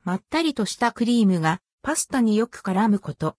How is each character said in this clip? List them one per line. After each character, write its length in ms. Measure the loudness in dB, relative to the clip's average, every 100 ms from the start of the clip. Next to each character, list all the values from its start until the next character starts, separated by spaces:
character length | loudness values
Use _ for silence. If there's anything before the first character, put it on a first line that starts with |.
ま 120 | -6 -6
っ 60 | -4
た 120 | -2
り 120 | 0
と 120 | -2 -4
し 100 | -2
た 160 | -2
ク 140 | 0 0
リ 180 | 4
ー 40 | 4
ム 140 | 2
が 200 | 0 -2 -8 _
パ 140 | -6 -4
ス 120 | -2
タ 140 | 0
に 140 | 2 2
よ 120 | 0
く 140 | -4
絡 260 | -4 0 2
む 120 | 0
こ 140 | -2
と。 220 | -6 -6